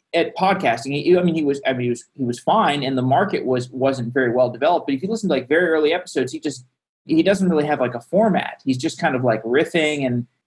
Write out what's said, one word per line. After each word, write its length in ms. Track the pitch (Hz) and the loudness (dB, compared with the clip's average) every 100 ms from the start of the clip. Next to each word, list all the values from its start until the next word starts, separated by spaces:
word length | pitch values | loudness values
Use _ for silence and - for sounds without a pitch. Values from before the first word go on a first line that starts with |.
| - | -4
at 200 | 165 - - | -2 -2 0
podcasting, 560 | 190 190 143 113 135 | 0 2 0 -2 -4
he, 240 | 143 165 180 | -4 2 4
I 40 | |
mean, 120 | 175 | 4
he 100 | 160 | 0
was, 160 | 143 139 131 | 0 0 -2
I 60 | |
mean, 100 | 123 | -2
he 80 | 123 | -2
was, 140 | 120 - | -4 -8
he 100 | - | -8
was 160 | 120 120 | -6 -4
fine, 420 | - 208 175 147 | 0 2 2 0
and 140 | 131 131 | -2 -2
the 60 | |
market 420 | 127 151 196 170 | 2 2 2 -2
was, 240 | 127 127 127 | -2 -2 -2
wasn't 460 | 131 135 127 113 | -2 -2 0 -2
very 180 | 135 123 | 0 2
well 160 | 123 120 | 2 0
developed. 380 | 113 151 170 147 | 2 0 0 -2
But 80 | |
if 80 | 135 | -4
you 60 | 190 | -4
listen 200 | 220 185 | -4 0
to, 60 | |
like, 140 | 135 123 | -2 2
very 200 | 156 175 | 2 2
early 240 | 156 151 | 2 2
episodes, 400 | 180 - 143 127 | 0 -4 -4 -4
he 80 | 156 | -4
just, 240 | 151 127 - _ _ _ | -8 -8 -18 _ _ _
he 180 | - 160 | 0 2
doesn't 260 | 180 196 185 | 4 2 2
really 180 | 156 147 | 2 0
have, 140 | 139 | 0
like, 140 | 123 | -2
a 60 | 120 | -4
format. 640 | - 185 220 156 - - | -2 2 2 0 -4 -8
He's 140 | 135 127 | -4 -2
just 200 | 156 - | -2 -2
kind 160 | 165 | -2
of, 80 | 127 | 0
like, 200 | 127 110 | 0 0
riffing, 640 | 113 131 160 170 151 147 127 | 0 0 2 0 0 0 -2
and, 200 | 123 120 _ | -2 -4 _